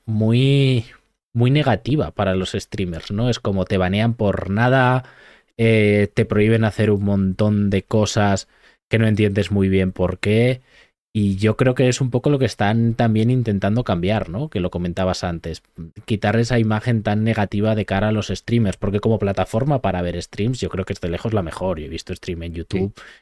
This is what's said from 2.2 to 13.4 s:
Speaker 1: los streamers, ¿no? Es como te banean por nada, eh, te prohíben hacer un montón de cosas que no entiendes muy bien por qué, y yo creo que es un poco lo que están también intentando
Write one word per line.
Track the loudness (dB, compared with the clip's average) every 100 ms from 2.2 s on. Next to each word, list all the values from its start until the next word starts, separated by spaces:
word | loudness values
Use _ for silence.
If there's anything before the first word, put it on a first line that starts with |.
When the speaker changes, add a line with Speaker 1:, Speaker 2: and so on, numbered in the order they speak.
| -2 0
Speaker 1:
los | -2
streamers, | -6 -8 -6 -6 -6 -6
¿no? | -2 -2
Es | -2
como | -2 -2
te | 0 0
banean | 0 2 0
por | 0 0 0 -2
nada, | 0 2 4 4 0 -4 -20 -20 -20 _ 0
eh, | 2 4 4 4 2
te | 0
prohíben | 0 2 4 4
hacer | 2 0 0
un | 2
montón | 2 2 0 0 2 2 2
de | 0
cosas | 0 0 0 2 2 0 -4 _ _ _ -2
que | 0
no | 2
entiendes | 2 2 2 0
muy | 2 2
bien | 2 0
por | 0 -2 -2
qué, | 0 2 2 0 _ _ _ _ _
y | -2 0 0
yo | 0 2
creo | 0
que | 2 2
es | 2
un | 0
poco | 0 0
lo | 0
que |
están | 0 0 0 2 2
también | 2 2 2 2
intentando | 2